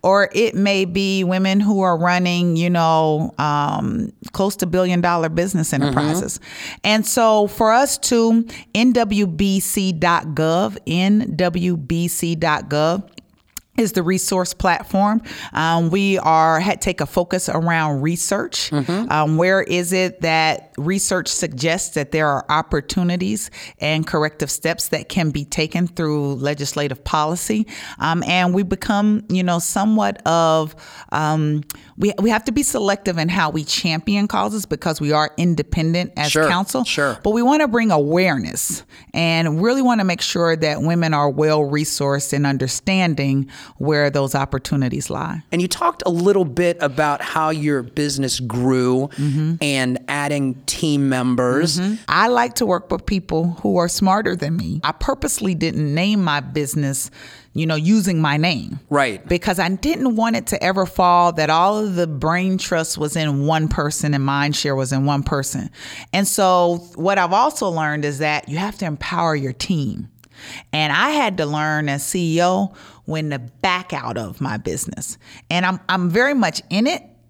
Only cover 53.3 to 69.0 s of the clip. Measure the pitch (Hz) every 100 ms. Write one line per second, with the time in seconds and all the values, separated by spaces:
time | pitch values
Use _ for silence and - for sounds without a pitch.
53.3 | 160 175 170 208 185 175 - 190 196 220
54.3 | 170 147 165 160 151 147 - - 269 294
55.3 | - 196 165 165 - 147 151 196 208 175
56.3 | 147 135 143 143 151 139 135 - - -
57.3 | - _ - 160 156 160 220 196 165 156
58.3 | 147 170 139 - 143 _ 143 131 98 -
59.3 | 175 208 185 175 190 294 339 262 220 226
60.3 | 226 226 - 180 190 185 - 180 175 175
61.3 | 165 151 160 185 214 214 175 170 143 156
62.3 | 175 185 185 - 165 160 - 151 160 151
63.3 | 139 143 160 156 - 147 151 151 139 135
64.3 | 143 147 147 147 135 131 135 139 143 143
65.3 | 143 131 - - - - - - 190 196
66.3 | - 190 180 175 170 175 - 175 196 175
67.3 | 196 277 - 202 165 151 151 147 139 156
68.3 | 151 - 151 202 - 180 147